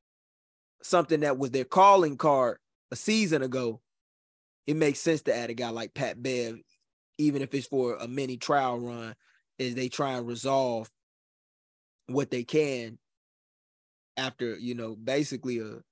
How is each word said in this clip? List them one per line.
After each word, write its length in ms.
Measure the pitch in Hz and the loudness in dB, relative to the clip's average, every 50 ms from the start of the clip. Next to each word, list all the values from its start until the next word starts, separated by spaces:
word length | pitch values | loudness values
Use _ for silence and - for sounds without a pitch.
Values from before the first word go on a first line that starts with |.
| _ _ _ _ _ _ _ _ _ _ _ _ _ _ _ _ - | _ _ _ _ _ _ _ _ _ _ _ _ _ _ _ _ -2
something 380 | - 190 175 151 147 160 151 | 2 2 2 4 4 2 2
that 160 | 151 143 135 131 | 2 0 0 0
was 140 | 139 127 | -2 -2
their 120 | 123 135 123 | -2 -2 -2
calling 540 | - - 185 190 202 196 190 170 151 139 123 | 2 6 8 10 10 10 8 6 4 0 2
card 400 | 156 151 143 135 127 120 - - _ _ _ _ _ _ | 2 4 4 4 4 2 0 -4 _ _ _ _ _ _
a 60 | 131 - | -12 -6
season 440 | - 208 220 220 214 170 160 139 | -2 0 2 2 2 2 2 0
ago, 380 | 131 131 127 131 123 117 110 - _ _ _ _ _ _ _ _ _ _ _ _ _ _ _ _ _ 139 | 0 -2 -2 -2 -2 -4 -4 -6 _ _ _ _ _ _ _ _ _ _ _ _ _ _ _ _ _ -4
it 80 | 151 | 0
makes 240 | 156 156 147 135 - | 2 2 2 2 2
sense 220 | - 165 160 143 | 0 0 0 2
to 140 | - 131 110 | 0 0 -2
add 140 | 120 120 117 | 0 -2 -4
a 40 | 117 | -6
guy 160 | 117 120 117 | -6 -6 -6
like 240 | 113 117 113 - - | -6 -6 -8 -8 -6
Pat 280 | 139 135 113 85 123 | -4 -4 -4 -4 -6
Bev, 380 | 120 131 127 123 117 113 113 117 - _ _ _ _ _ _ _ _ _ _ - | -4 -4 -2 -2 -4 -4 -6 -10 -16 _ _ _ _ _ _ _ _ _ _ 0
even 240 | 151 151 143 139 | 2 2 2 0
if 120 | 135 131 - | -2 -2 -4
it's 140 | 139 120 - | -4 -4 -2
for 280 | 139 135 127 120 120 | 0 0 0 0 -2
a 120 | - 117 120 | -4 -6 -8
mini 260 | 127 139 135 131 127 | -6 -6 -4 -4 -6
trial 420 | 117 - - 147 143 131 127 120 120 | -6 -2 0 2 2 2 0 -2 -4
run, 380 | 120 120 120 117 117 113 107 - _ _ _ _ _ _ _ - | -6 -8 -10 -10 -10 -12 -14 -16 _ _ _ _ _ _ _ -6
as 180 | 131 123 120 | -6 -4 -4
they 120 | 127 127 123 | -4 -4 -4
try 300 | - - 147 135 127 123 | -2 -2 -2 -2 -2 -4
and 100 | 120 120 | -4 -6
resolve 600 | 120 117 117 135 135 135 131 123 117 113 113 - - _ _ _ _ _ _ _ _ _ _ _ _ _ _ _ _ _ _ _ _ _ _ - | -8 -6 -2 0 2 2 2 2 0 -4 -6 -8 -14 _ _ _ _ _ _ _ _ _ _ _ _ _ _ _ _ _ _ _ _ _ _ -4
what 220 | 127 139 135 - | -2 -2 -2 0
they 140 | 131 123 120 | -2 -4 -4
can 540 | - - 156 151 143 135 120 117 110 113 - _ _ _ _ _ _ _ _ _ _ _ _ _ _ _ _ _ _ _ _ _ _ _ 127 | 0 2 2 2 2 -2 -4 -8 -10 -14 -18 _ _ _ _ _ _ _ _ _ _ _ _ _ _ _ _ _ _ _ _ _ _ _ -6
after, 400 | 131 131 127 - 123 117 107 80 | -6 -6 -6 -4 -6 -6 -6 -6
you 180 | 117 123 120 | -6 -6 -6
know, 200 | 120 113 113 110 | -6 -8 -8 -10
basically 640 | 107 113 127 135 147 151 143 143 113 - 127 123 117 | -8 -4 -2 0 0 0 0 -4 -6 -4 -4 -4 -4
a 180 | 110 107 113 117 - _ | -6 -8 -10 -14 -18 _